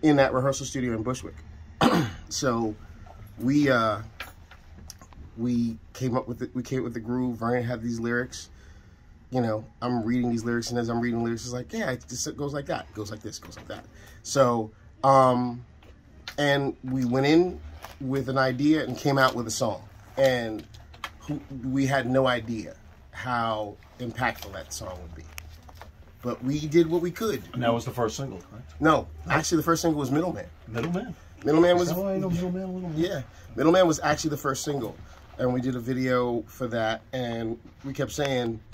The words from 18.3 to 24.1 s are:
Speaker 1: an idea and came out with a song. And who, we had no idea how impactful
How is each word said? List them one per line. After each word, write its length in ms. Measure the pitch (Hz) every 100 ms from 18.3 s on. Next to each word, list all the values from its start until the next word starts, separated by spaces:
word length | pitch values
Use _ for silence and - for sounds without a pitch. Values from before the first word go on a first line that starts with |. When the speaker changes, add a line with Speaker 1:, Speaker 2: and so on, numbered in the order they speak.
Speaker 1:
an 80 | 135
idea 460 | 131 123 147 156
and 140 | 120 127
came 200 | 147 139
out 180 | 131 117
with 100 | 117
a 60 |
song. 320 | - 120 98 - - - -
And 480 | 135 127 117 110 - - - - - -
who, 200 | - 147 - 135
we 220 | 123 135 135
had 240 | 135 123
no 160 | 131 131
idea 500 | 123 110 113 90 - - - -
how 640 | - 127 120 113 110 107 104 - -
impactful 540 | 120